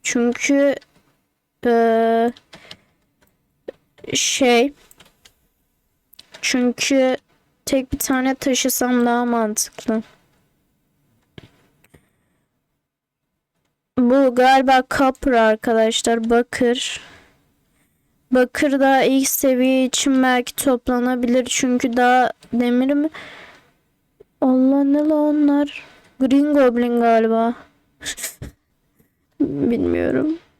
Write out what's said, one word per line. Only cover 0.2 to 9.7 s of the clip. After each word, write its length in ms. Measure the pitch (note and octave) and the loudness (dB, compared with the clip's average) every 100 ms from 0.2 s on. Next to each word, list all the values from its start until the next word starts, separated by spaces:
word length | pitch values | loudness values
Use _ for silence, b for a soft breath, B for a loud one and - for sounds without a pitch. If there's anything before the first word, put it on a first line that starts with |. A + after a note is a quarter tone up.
| A#3+ A#3+ - C#4 C#4+ - _ _ _ _ _ _ _ _ B3 | -2 -2 0 2 2 -2 _ _ _ _ _ _ _ _ 0
e, 640 | A#3 A#3 A3+ A3+ A3+ A#3 - _ B B B B _ _ _ _ _ _ _ - _ _ _ - | 2 2 2 2 0 0 -4 _ B B B B _ _ _ _ _ _ _ -20 _ _ _ -8
şey, 600 | - - - B3+ A#3+ C#4+ - _ _ - _ _ _ _ _ _ _ _ _ _ - _ - | -6 -4 0 2 2 0 -4 _ _ -20 _ _ _ _ _ _ _ _ _ _ -20 _ -10
çünkü 760 | - B3+ B3 A#3+ - C4+ B3+ B3+ _ _ _ _ - | -4 0 -2 -2 0 2 2 -2 _ _ _ _ -4
tek 280 | C#4 B3+ | -4 -2
bir 60 | C#4+ | -8
tane 360 | - C4 C4 C4 | -4 -2 -2 -2
taşısam 680 | C#4+ B3 C4 - B3 B3 A#3+ | -2 -2 -2 -2 -2 0 0
daha 200 | A#3+ A#3+ | -2 -2
mantıklı. 800 | A#3 A3 G#3+ - | -2 -2 -4 -8